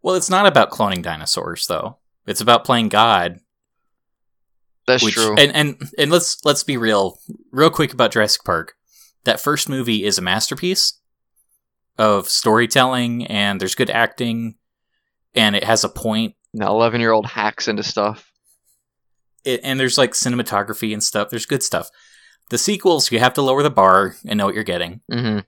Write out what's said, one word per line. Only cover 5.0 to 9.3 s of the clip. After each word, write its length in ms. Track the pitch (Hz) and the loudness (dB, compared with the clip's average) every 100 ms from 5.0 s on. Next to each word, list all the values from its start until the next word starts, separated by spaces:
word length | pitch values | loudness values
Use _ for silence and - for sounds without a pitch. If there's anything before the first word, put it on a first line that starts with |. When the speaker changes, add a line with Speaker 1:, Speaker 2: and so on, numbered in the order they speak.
Speaker 1:
Which, 120 | 113 | 2
Speaker 2:
true. 200 | 113 110 | 0 2
Speaker 1:
and, 160 | 107 143 | 4 4
and, 340 | 147 147 139 139 - | 4 -2 -4 -12 -4
and 140 | 147 | 2
let's, 340 | 170 170 - | 2 0 -2
let's 180 | 147 143 | 0 0
be 140 | - 131 | -2 0
real, 400 | 113 104 98 - - - _ | 2 2 0 -6 -20 -20 _
real 200 | 131 156 | 2 2
quick 200 | - 143 | 4 -2
about 200 | 135 117 | 2 0
Jurassic 320 | 120 107 - | 2 0 0
Park. 320 | - 85 - _ _ _ _ _ | -2 -4 -4 _ _ _ _ _
That 160 | - | -4